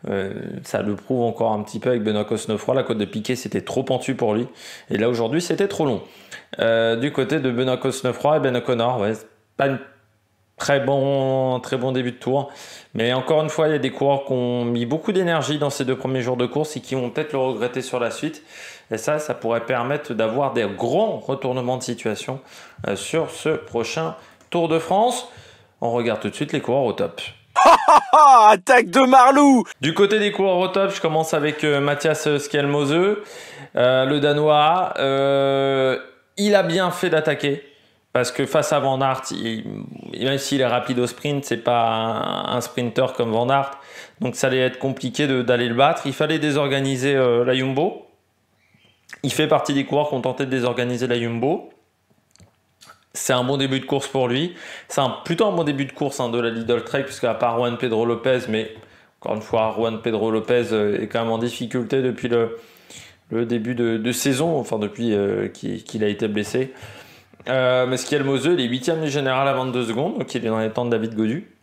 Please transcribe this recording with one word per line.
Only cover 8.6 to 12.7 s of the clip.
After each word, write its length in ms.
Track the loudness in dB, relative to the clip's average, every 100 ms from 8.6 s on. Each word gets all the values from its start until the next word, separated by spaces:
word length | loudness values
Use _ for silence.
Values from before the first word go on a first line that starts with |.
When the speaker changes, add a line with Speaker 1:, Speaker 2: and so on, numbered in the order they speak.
| -2 0 0 0
Speaker 1:
ouais, 140 | -2
c'est 140 | -4 -10 _ _ -2
pas 120 | -2
une... 120 | -2 -10 _ _ _ _ _ _ _
très 240 | 0 2
bon, 760 | 2 0 2 0 0 0 0 -2
très 160 | -4 -4
bon 160 | -2
début 180 | -2 -4
de 60 | -4
tour. 340 | -2 -2 -2 -12 -20